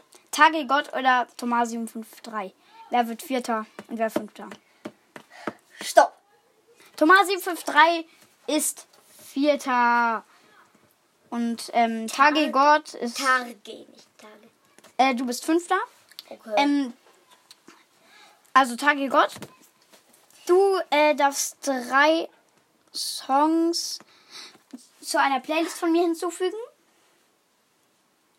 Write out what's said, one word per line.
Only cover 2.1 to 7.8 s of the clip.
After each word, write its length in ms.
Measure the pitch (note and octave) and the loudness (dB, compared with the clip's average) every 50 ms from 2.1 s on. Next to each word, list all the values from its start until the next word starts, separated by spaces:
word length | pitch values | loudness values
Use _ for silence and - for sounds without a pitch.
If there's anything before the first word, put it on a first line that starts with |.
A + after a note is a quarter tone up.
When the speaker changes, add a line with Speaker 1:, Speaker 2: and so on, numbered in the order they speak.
| - - | -18 -20
Speaker 1:
drei. 320 | - A#3 G#3+ G#3+ F#3+ F#3 - _ _ _ _ - - - | -18 -12 -10 -10 -10 -10 -14 _ _ _ _ -20 -10 -2
Wer 180 | - A#3+ A#3+ | -2 -2 -2
wird 140 | A#3 A3+ - | -2 -6 -10
Vierter 440 | - - C4 B3 A#3+ - A3+ G#3+ G#3+ - _ - - | -8 -6 -6 -6 -4 -4 -4 -6 -6 -10 _ -20 -14
und 100 | - A#3 G#3+ | -12 -6 -4
wer 100 | A3+ A3 | -4 -4
Fünfter? 400 | - G#3 G#3+ G3+ - - - G3+ G3 - _ _ _ _ - - - _ _ _ _ - - _ - - - - - - _ _ - - | -4 -6 -8 -8 -12 -18 -18 -18 -18 -20 _ _ _ _ -20 -20 -20 _ _ _ _ -20 -20 _ -20 -14 -12 -12 -12 -12 _ _ -20 -14
Speaker 2:
Stopp! 320 | - - - D#4 - - - _ _ _ _ _ _ _ _ _ _ _ _ _ - - _ | -12 4 4 6 6 6 2 _ _ _ _ _ _ _ _ _ _ _ _ _ -20 -20 _
Speaker 1:
Thomas 300 | - D#4 D#4+ F#4 G4 F#4+ | 2 6 8 8 6 6
sieben 140 | F4 G4 F4 | 2 -2 -4
fünf 220 | - F#4 E4 - - | -4 -6 -8 -8 -8
drei 420 | D4 C#4 D4 | 0 4 4